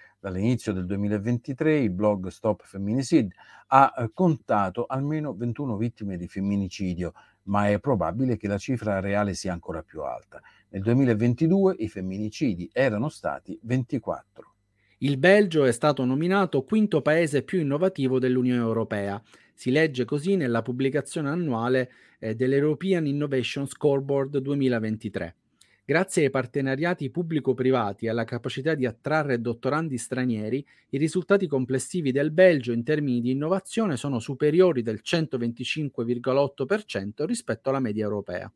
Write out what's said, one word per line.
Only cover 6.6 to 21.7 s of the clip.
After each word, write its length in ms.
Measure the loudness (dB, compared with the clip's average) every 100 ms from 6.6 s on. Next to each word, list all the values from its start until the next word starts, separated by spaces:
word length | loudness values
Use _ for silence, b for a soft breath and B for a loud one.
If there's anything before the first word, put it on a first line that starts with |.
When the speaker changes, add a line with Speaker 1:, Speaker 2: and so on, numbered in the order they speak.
| -2 -4 -4 -4 -6 -8 b b
Speaker 1:
ma 240 | -2 0 2
è 140 | 2
probabile 560 | 0 0 0 0 -2 -2
che 100 | -2
la 100 | -4
cifra 440 | -2 -4 -2 -2
reale 320 | 0 0 0
sia 180 | -2 -6
ancora 300 | -6 -8 -10
più 220 | -10 -10
alta. 380 | -10 -10 -14 -20 -20 b b
Nel 120 | -4
duemilaventidue 920 | 2 4 4 4 2 2 2 4 2 0
i 100 | -4
femminicidi 800 | -6 -8 -6 -8 -4 -2 -2 -4
erano 380 | 0 0 0 -4
stati 500 | -6 -6 -6 -10 -12
ventiquattro. 920 | -4 -2 -2 -4 -4 -8 -10 -20 -20 _ _ _ _ -4
Speaker 2:
Il 180 | -2 2
Belgio 480 | 6 6 6 4 4
è 80 |
stato 320 | 4 2 2 0
nominato 580 | 0 2 2 2 0
quinto 380 | 0 2 2 2
paese 420 | 2 4 4 0
più 160 | 0 -2
innovativo 600 | 0 0 0 0 0 2
dell'Unione 420 | 2 2 2 2
Europea. 600 | 2 0 -2 -2 -4 -6 -10 b b
Si 160 | b 0
legge 360 | 2 2 0 -2
così 300 | -2 0 0
nella 260 | 2 0
pubblicazione 680 | -2 -2 0 0 -4 -4 -4
annuale, 640 | -2 -2 0 0